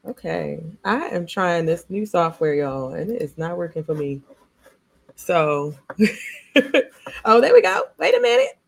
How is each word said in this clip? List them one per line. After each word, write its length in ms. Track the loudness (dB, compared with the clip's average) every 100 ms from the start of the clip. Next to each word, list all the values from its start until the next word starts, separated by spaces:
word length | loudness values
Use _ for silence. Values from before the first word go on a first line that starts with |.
| -14
Okay, 560 | -12 -8 -6 -6 -10 -12 -10
I 220 | -4 -4 -4
am 180 | -8 -6
trying 400 | -4 -2 0 -2
this 200 | -4 -4
new 180 | -8 -2
software, 480 | 0 0 0 -2
y'all, 420 | 0 -2 -4 -8 -8
and 140 | -8
it 120 | -6
is 160 | -8 -8
not 180 | -8 -6
working 260 | -8 -8
for 140 | -6 -6
me. 240 | -6 -8 _ -20 _ _ _ _ _ _ _ -12
So, 580 | -2 0 2 0 -4 -10 -16 0
<laughs> 60 | 0 0 -14 -18 _ 2 4 0 0 _ -20 -6
oh, 160 | 4 6
there 140 | 8
we 80 | 6
go. 220 | 6 -2 -4 _
Wait 160 | 0
a 60 | 2
minute. 400 | 4 4 2 -4